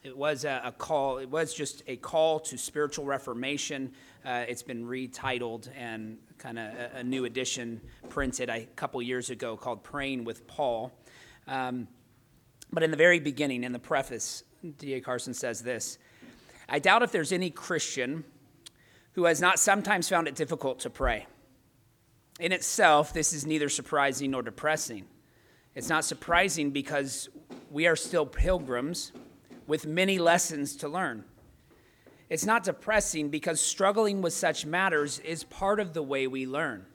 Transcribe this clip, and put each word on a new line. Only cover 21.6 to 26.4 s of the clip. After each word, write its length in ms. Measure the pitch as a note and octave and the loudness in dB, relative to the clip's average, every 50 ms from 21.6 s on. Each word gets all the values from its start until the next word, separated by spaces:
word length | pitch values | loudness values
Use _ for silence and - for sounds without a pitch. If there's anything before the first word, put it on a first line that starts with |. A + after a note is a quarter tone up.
| _ _ _ _ _ _ _ _ _ _ _ _ _ _ _ - | _ _ _ _ _ _ _ _ _ _ _ _ _ _ _ -4
In 140 | E3+ F3+ | 0 0
itself, 600 | F#3 E3+ - - - - G3+ E3 D3+ D3 D3+ - | 0 0 0 -2 4 6 8 8 8 8 6 4
this 200 | - E3 D3+ - | 0 0 0 0
is 120 | E3+ D3 C#3 | 0 -2 -2
neither 240 | D#3 D#3 D3+ D3 C#3 | 0 2 2 2 2
surprising 600 | - - C3 - - C#3+ C#3 C#3 C3 A#2+ C#3+ C3+ | 0 -4 -2 0 2 4 4 4 2 0 -2 -2
nor 120 | C3+ B2+ | -2 -2
depressing. 640 | B2 A#2 A2 - - D3+ D#3 D3+ - - A#2 G2 F2+ - - _ _ _ _ _ _ _ _ _ _ _ _ | -4 -6 -10 -2 0 0 0 0 -2 -8 -8 -12 -14 -16 -20 _ _ _ _ _ _ _ _ _ _ _ _
It's 140 | C3+ A#2+ B2 | -10 -2 0
not 160 | D#3+ D#3+ D#3 | 0 0 0
surprising 680 | - D#3 - - - E3+ F3 | -2 -6 -6 0 4 4 6